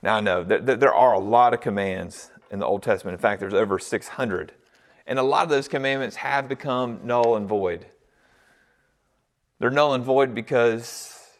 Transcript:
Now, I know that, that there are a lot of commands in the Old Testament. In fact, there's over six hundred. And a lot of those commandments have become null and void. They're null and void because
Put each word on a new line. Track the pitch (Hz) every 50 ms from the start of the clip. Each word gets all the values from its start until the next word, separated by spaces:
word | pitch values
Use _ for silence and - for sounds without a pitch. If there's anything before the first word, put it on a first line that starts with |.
Now, | - 95 107
I | 107
know | 104 101 90 90 87
that, | 90 101 - 98
that | 123 131 110
there | 139 131 -
are | - 120 127 117
a | 95
lot | 98 101 113 117 120 120 120
of | 117
commands | - - 104 101 98 98 92 92 87 87 - - - - _ - _ _
in | - 98
the | 98
Old | 64 95 101 -
Testament. | - 107 92 - 98 90
In | 87
fact, | - 110 104 95
there's | 98 98 101
over | 95 110 101 98 92
six | - - - 110 - -
hundred. | - - 131 117 95 90 87 - - _ _ _ _ _ _ _ _ _ _
And | - - 135
a | 131
lot | 135 139 160 180
of | 170
those | 151 139 139 -
commandments | - 143 135 135 135 135 135 117 -
have | - - 135 139 139 135 131
become | 135 131 - 147 127 127 127 120 117 - -
null | 120 120 120 120 117 117
and | 107 104 95
void. | 107 104 95 90 87 85 90 - _ _ _ _ _ _ _ _ _ _ _ _ _ _ _ _ _ _ _ _ _ _ _ _ _ _ _ _ _ _ _ _ _ _
They're | - 120
null | 131 143 147 147 139
and | 127 120
void | 127 131 135 139 131 113
because | 110 110 - 143 127 117 117 113 113 117 - - - - - - - - - _ _